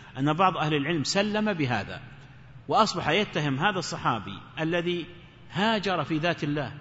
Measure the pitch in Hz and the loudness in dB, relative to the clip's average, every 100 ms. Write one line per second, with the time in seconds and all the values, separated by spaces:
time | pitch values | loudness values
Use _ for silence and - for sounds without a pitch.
0 | - 131 143 156 190 151 151 151 139 170 | -16 0 0 4 4 4 2 2 2 0
1 | 127 196 208 214 214 175 131 117 92 90 | 0 2 2 2 0 0 0 0 -2 -10
2 | - - - - - - - 170 220 180 | -14 -20 -20 -20 -20 -18 0 4 4 2
3 | 135 170 202 175 147 131 196 190 151 147 | 0 2 0 0 0 2 2 0 -4 -2
4 | 151 117 98 98 - - 160 175 170 175 | 0 0 -4 -12 -12 -4 -2 0 0 -4
5 | 147 - - - - - 214 220 190 175 | -6 -14 -20 -20 -8 0 2 2 0 -2
6 | 139 160 170 156 147 147 120 - | 0 0 0 0 -2 -2 -4 -8